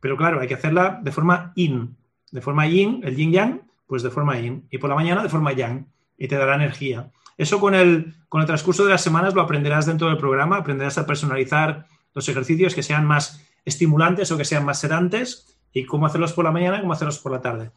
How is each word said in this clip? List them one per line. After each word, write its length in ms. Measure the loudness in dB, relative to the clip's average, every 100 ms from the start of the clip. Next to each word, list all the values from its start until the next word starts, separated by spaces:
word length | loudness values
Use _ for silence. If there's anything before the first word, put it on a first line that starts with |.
Pero 160 | -4 0
claro, 240 | 0 0
hay 60 | -4
que 60 | -4
hacerla 440 | 0 2 2 0
de 100 | -8
forma 400 | -2 2 2 0 -2
yin. 400 | 0 0 -6 -12 _ _ _
De 100 | -10
forma 260 | -4 0 2
yin, 340 | 2 2 0 -6
el 100 | -2
yin 160 | 2
yang, 300 | 2 2 -2 -12 _ _
pues 160 | -6
de 60 | -4
forma 280 | -2 -2 -2
yin. 280 | -6 -8 -10
Y 100 | -8
por 100 | -4
la 60 | 0
mañana 280 | 0 0
de 60 | 0
forma 240 | -2 -2
yang. 320 | -2 -4 -6 -10 _ _ _
Y 100 | -6
te 80 | -2
dará 200 | 0 0
energía. 540 | 0 -2 -6 -6 -10 _ -20 _
Eso 220 | -2 2
con 140 | 4
el, 400 | 6 6 6 0 -12 _
con 140 | -2
el 60 | 0
transcurso 360 | 0 0 4
de 80 | 4
las 100 | 4
semanas 320 | 2 2 2
lo 80 | 2
aprenderás 440 | 2 0 0 0 2
dentro 240 | 0 0
del 80 | 0
programa. 400 | 0 0 2 0
Aprenderás 400 | -2 -4 -2 -2
a 80 | -2
personalizar 800 | -2 -2 -2 0 2 0 -2 -12 _ _
los 140 | -8 -4
ejercicios 480 | -4 0 2 2 0
que 80 |
sean 220 | -2 0 4
más 400 | 2 0 -10 _ _
estimulantes 680 | -10 0 4 4 4 2 -2
o 60 | -2
que 60 |
sean 220 | -2 -2 -2
más 140 | -2
sedantes. 760 | -2 0 0 -2 -6 -10 _ _ _
Y 140 | -8 -4
cómo 200 | 0 0
hacerlos 280 | 0 -2
por 100 | 0
la 80 | 0
mañana 260 | 2 0 0
y 40 |
cómo 120 | -2
hacerlos 260 | -2 -4 -6
por 120 | -6
la 100 | -6
tarde. 300 | -6 -8 -10